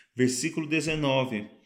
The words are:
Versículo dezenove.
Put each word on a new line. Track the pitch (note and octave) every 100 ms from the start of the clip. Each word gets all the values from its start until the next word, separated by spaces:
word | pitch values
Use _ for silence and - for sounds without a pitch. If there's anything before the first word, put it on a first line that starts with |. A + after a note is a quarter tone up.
| _ -
Versículo | B2+ B2+ D#3+ E3 D3+
dezenove. | D#3+ D#3 D#3 C#3 C3+ B2+ G#2+ G#2+ -